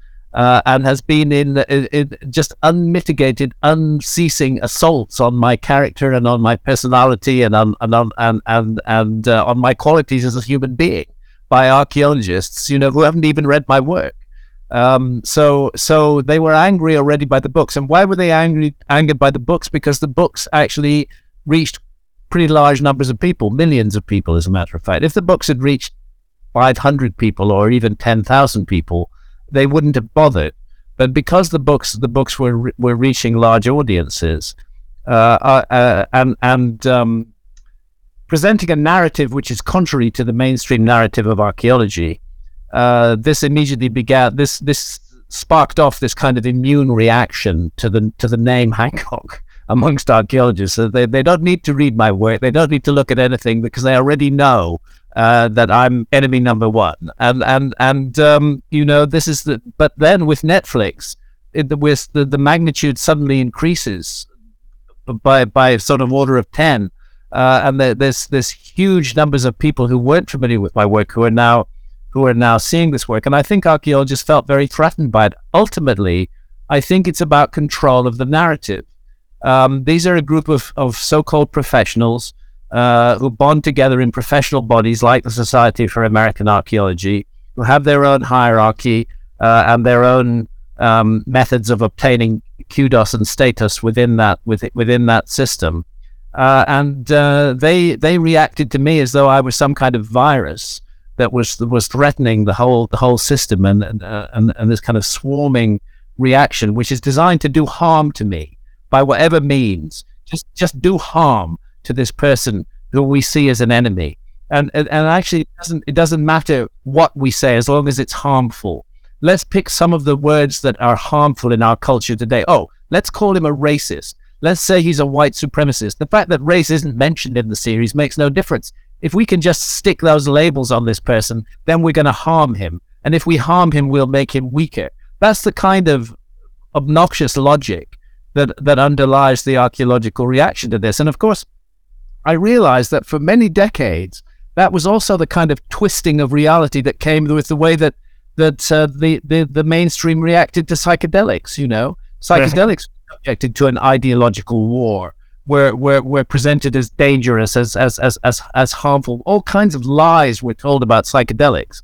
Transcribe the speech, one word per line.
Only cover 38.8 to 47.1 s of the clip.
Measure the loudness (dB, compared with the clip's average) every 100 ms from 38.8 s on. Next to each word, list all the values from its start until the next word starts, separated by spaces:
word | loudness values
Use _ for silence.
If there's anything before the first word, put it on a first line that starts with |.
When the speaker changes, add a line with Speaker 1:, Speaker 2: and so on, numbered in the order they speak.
| 2 2 0 -2 -4
Speaker 1:
which | -4 -6
is | -8
contrary | -4 -2 0 0 -2
to | -2
the | -4
mainstream | 0 0 -2 -2 0
narrative | 4 4 2 0 -2
of | 0
archaeology, | 0 0 2 2 2 -2 -6 -6 -14 -20 -20 -20 -8
uh, | -2 2 4 2 2
this | 0 0
immediately | 0 0 0 -2 -4
began, | -4 0 2 2 0
this, | -2 -2
this | -4 -4 -6 -14 -20 -20 -18
sparked | -12 0 2 2 2
off | 0 0
this | -6
kind | -2 -2 -2
of |
immune | -2 -2 2 2 2
reaction | 2 2